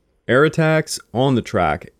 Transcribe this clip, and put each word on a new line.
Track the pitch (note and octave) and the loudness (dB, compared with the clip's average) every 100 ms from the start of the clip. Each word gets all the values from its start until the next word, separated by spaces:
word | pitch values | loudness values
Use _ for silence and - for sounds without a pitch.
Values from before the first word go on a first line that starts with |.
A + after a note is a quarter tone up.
| _ _ - | _ _ 0
air | B2 | 2
attacks | D3+ D#3+ D#3 D#3+ D#3 - - | 2 0 0 0 -4 -10 -8
on | A2+ C3+ B2 | -2 0 0
the | |
track | - G2+ E2 D2 - | -2 -2 -2 -2 -10